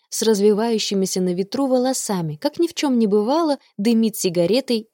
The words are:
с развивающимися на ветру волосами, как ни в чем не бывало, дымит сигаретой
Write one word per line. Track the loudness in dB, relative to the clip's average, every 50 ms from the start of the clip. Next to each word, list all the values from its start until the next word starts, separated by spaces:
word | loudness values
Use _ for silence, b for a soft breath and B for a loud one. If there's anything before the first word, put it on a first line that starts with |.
| b b
с | -8 -2 0
развивающимися | 2 2 4 4 4 4 2 0 0 -2 -2 -2 -2 -2 -2 -2 -2 -2 -2
на | -2 -2 -2
ветру | -2 -4 -4 -2 -2 0
волосами, | 2 2 2 2 0 -2 -4 -4 -4 -4 -4 -4 -4 -6
как | -6 -6 -6 -2 -2
ни | -2
в | -2 -2
чем | -2 -2 0 2 2
не | 2
бывало, | 2 2 2 2 2 0 0 0 0 -2 -4 b b b -4
дымит | 0 2 2 2 2 0 -2
сигаретой | -2 -4 -2 0 0 2 2 2 0 0 0 -2 -4 -4 -6